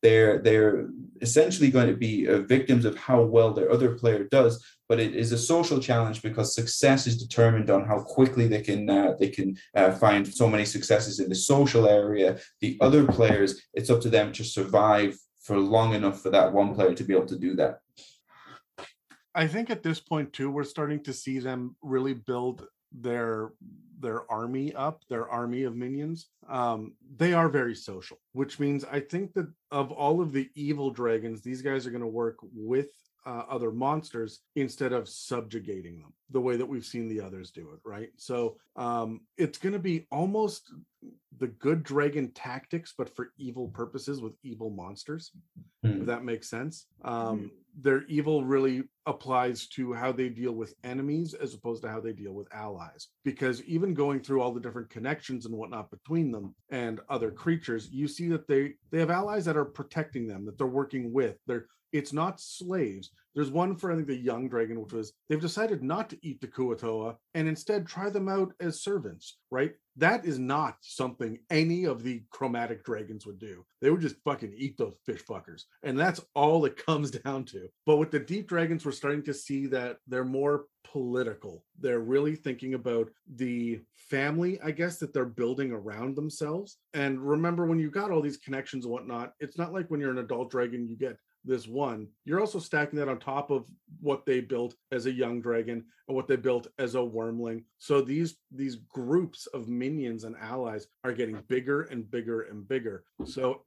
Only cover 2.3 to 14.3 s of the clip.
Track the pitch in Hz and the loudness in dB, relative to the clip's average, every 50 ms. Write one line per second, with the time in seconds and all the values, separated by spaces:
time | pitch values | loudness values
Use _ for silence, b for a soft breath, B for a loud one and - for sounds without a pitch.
2.3 | 104 104 98 - 127 131 131 - 131 120 113 110 104 - - - 131 120 117 110 | 4 4 6 6 4 4 6 6 6 6 6 4 0 0 0 4 6 6 6 8
3.3 | 113 117 113 110 104 101 95 - 117 120 131 123 120 120 120 117 107 104 101 101 | 8 8 8 8 6 4 4 6 6 6 6 4 2 4 4 4 4 4 2 4
4.3 | - 135 127 117 117 117 b b b b _ _ 113 117 113 104 - - 113 113 | 6 8 8 8 6 2 b b b b _ _ 4 4 4 2 2 0 0 2
5.3 | 120 113 117 - 165 170 170 170 151 131 131 - 123 117 113 110 107 110 - 107 | 2 0 2 4 4 4 4 4 2 0 2 4 4 4 4 2 0 -4 -4 -4
6.3 | 110 - 107 - - - 117 117 - - - 139 135 135 - 123 117 117 120 - | 0 0 0 0 0 -2 -2 -2 0 4 6 6 6 6 4 2 0 0 0 -4
7.3 | - - 117 113 110 110 104 - 98 98 101 107 107 101 - - - - 131 127 | 4 6 8 8 8 4 4 4 4 4 4 2 0 0 0 -2 6 6 6 6
8.3 | 127 123 117 113 110 104 - - 101 104 104 104 101 98 101 95 95 - 95 98 | 8 4 4 4 4 2 2 0 0 0 2 4 4 6 6 4 4 4 2 0
9.3 | - - 95 95 95 B B B B 104 95 95 92 95 - 107 104 101 101 98 | 2 0 -2 -2 -2 B B B B 6 6 6 6 6 6 6 6 6 4 0
10.3 | - - 120 110 107 104 104 104 - 104 - - 110 104 107 104 98 - 95 92 | 2 4 4 6 6 4 2 2 -2 -4 2 4 4 4 4 2 -2 -4 -2 -2
11.3 | 95 92 - - 139 139 143 135 - 117 110 104 104 104 101 104 104 104 95 92 | 0 -2 4 4 6 6 6 6 8 8 8 10 8 8 6 4 4 4 4 4
12.3 | 95 B B B B _ - 127 127 - - 131 139 151 143 127 101 - 117 110 | 4 B B B B _ -2 -2 2 6 6 8 10 8 8 8 6 6 6 6
13.3 | 101 104 101 95 95 B B B _ - 117 - - - - 113 113 113 107 101 | 8 6 4 2 2 B B B _ -6 2 4 4 4 4 4 4 4 4 4